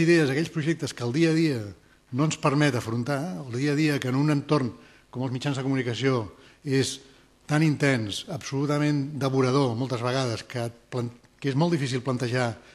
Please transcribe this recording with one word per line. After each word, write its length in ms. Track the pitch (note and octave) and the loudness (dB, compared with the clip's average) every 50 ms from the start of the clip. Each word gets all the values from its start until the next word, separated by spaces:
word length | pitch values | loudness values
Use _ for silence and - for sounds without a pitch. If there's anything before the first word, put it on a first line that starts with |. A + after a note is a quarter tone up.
idees, 300 | E3 D#3+ F3 E3 D#3 C3 | 4 6 6 6 6 4
aquells 180 | C3+ D3 E3 D#3+ | 2 0 -2 -2
projectes 400 | - E3 C#3 E3 E3 - D3 B2+ | -4 -2 -2 -2 -2 -2 -4 -6
que 140 | - - A#2+ | -6 -4 -4
el 60 | A#2+ A#2+ | -2 2
dia 160 | D#3+ E3 D#3+ | 2 4 4
a 60 | D#3+ | 4
dia 220 | D#3+ E3 D#3 C3+ A#2 G#2 G2+ F#2 - _ _ _ _ _ _ | 4 2 2 0 -2 -6 -8 -12 -16 _ _ _ _ _ _
no 140 | B2+ B2+ D3+ | -2 0 0
ens 140 | D#3 D3+ - | 0 0 0
permet 320 | - D3+ C3+ D3 D3+ C#3+ B2 | 0 2 4 4 4 4 2
afrontar, 460 | A#2+ - - A2+ A#2+ A#2 C#3 C#3+ C3+ D3 F#3 F#3 D#3 D3 | 0 -2 -2 -4 -2 -2 -2 -4 -4 -4 -6 -8 -10 -10
el 100 | B2+ A2+ | -8 -6
dia 160 | B2 C#3 D3 | -4 -2 0
a 80 | C#3+ D3 | 0 2
dia 200 | D#3 D3+ C#3+ C3+ | 2 2 0 0
que 80 | - B2+ | -2 0
en 60 | B2+ C3+ | 0 2
un 140 | D3 D3+ D3+ | 2 2 2
entorn 380 | C#3+ - - D3+ D3 C3 A2+ - - - - - - _ _ - | 0 2 2 0 2 2 -2 -6 -10 -16 -20 -20 -20 _ _ -8
com 80 | B2 | -6
els 80 | C3 C3 | -6 -4
mitjans 300 | B2 B2+ - D3 C#3 C#3 | -4 -4 -2 -2 -2 -2
de 20 | |
comunicació 600 | B2+ C3+ C3+ C3 A#2+ A#2+ A#2 A2 B2+ C3+ C3 A#2+ G#2+ G2 - - - - - _ - | -2 0 0 0 0 -2 -2 0 0 0 0 0 -2 -6 -10 -18 -20 -20 -20 _ -6
és 320 | D3 C3+ C3+ A#2+ - - - - - - - _ _ _ _ _ | -2 0 0 0 0 -4 -8 -14 -20 -20 -20 _ _ _ _ _
tan 160 | - D3 D3+ | 0 2 4
intens, 600 | D#3+ D#3 C#3+ A#2 D3 C#3 C3+ A#2 A2 G2+ F#2+ - - - E3+ | 4 2 2 2 2 2 2 2 0 -4 -6 -8 -8 -10 -10
absolutament 760 | A2+ - - C3+ C3+ D3 C#3+ D3 D3 D3 D3+ D3 C#3+ C3+ C#3+ D3+ C3 | -10 -8 -6 -4 -2 -2 0 0 0 2 2 0 0 -2 -4 -4 -2
devorador, 560 | C3+ C3+ C3 C3+ C3 B2+ B2+ C#3+ C#3 B2+ A2+ A2+ | -2 0 2 2 2 4 4 4 2 2 0 -2
moltes 240 | C3+ B2 B2+ A2+ | -2 -4 -4 -2
vegades, 400 | A#2+ B2 B2 C3+ C3 A#2+ A2+ G#2 | -2 0 0 0 0 -2 -2 -6
que 220 | - - - B2 A#2 A#2 | -8 -8 -6 -6 -6 -6
et 80 | - - _ _ | -8 -12 _ _
plan-, 220 | - B2+ A#2+ A#2+ A#2+ - - _ _ _ | -6 -6 -4 -6 -8 -12 -20 _ _ _
que 140 | - C#3 | -4 -2
és 20 | B2+ | 0
molt 220 | C#3 E3 F3 E3+ | 0 2 2 0
difícil 260 | C#3+ C#3+ A#2+ B2+ B2+ | 0 -2 -2 -4 -4
plantejar 460 | A#2+ C3+ B2+ B2 B2+ A#2 A#2+ B2+ B2 A#2 A2 - - - | -2 -2 -2 -2 -2 -2 0 0 0 0 -2 -6 -14 -20